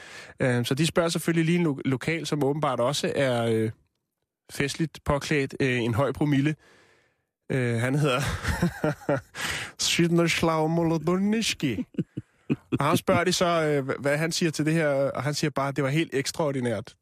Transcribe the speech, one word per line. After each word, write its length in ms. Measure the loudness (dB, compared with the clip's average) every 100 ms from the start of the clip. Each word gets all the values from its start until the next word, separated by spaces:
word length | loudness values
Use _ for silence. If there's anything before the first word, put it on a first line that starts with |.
| -20 -18 -12 -2
Øh, 260 | 0 2 0
så 100 | 0
de 100 | 2
spørger 220 | 2 0
selvfølgelig 360 | 0 0 2 2
lige 120 | 2
en 40 |
lo-, 180 | 2 0 -2
lokal, 400 | -2 -2 -4 -2
som 180 | 0
åbenbart 360 | 0 0 0 2
også 320 | 0 0 -2 0
er, 300 | 2 2 2
øh, 260 | 2 0 -4 _ _ _ _ _ _ -10
festligt 480 | -4 -2 -2 -6 -4 -2
påklædt, 500 | -2 0 0 -2 0
øh, 200 | 0 0
en 140 | 0
høj 180 | 0 0
promille. 440 | 0 2 2 2 -2 -10 -20 _ _ _ _ _ _ -4
Øh, 300 | -2 0 0
han 140 | 0 2
hedder 260 | 2 2 -2 -4 -4 0 -2 0 -4 -2 -2
<laughs> 720 | -2 -4 -10 -8 -6 -8 -4
Sydnerslav 920 | 0 2 4 4 2 2 2 2 2
Molodoniski. 1160 | 2 2 0 0 0 2 0 -2 -2 -4 -4 -6 -6 -8 -8 -16 _ -4 -4 -2 -2
Og 60 | 0
ham 120 | 0
spørger 260 | 2 2
de 100 | 2
så, 120 | 2 2
øh, 420 | 2 2 0 -2
hva-, 120 | -2
hvad 160 | -2 0
han 140 | 0
siger 200 | 0 0
til 140 | 0 0
det 80 |
her, 140 | 2 2
og 360 | 2 0 -2
han 100 | -4
siger 180 | -2 -2
bare, 160 | 0 -2
at 80 | 0
det 80 |
var 60 | 0
helt 200 | 0 0
ekstraordinært. 840 | -2 -2 -2 -2 0 -2 -4 -6 -6